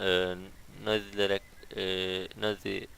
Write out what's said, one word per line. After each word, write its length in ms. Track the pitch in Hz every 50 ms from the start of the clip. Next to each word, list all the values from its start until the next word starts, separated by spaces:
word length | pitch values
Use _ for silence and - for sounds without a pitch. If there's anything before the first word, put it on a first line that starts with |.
E, 340 | 98 95 90 90 92 90 90 92 95 98 - - - - - - 101
Nazilere, 560 | 107 110 107 101 101 101 101 101 98 98 98 - - - - - - -
e, 60 | 101 95 92 95 92 92 95 92 92 92 - - 107
Nazi 480 | 107 107 104 98 - 98 98 98 - - -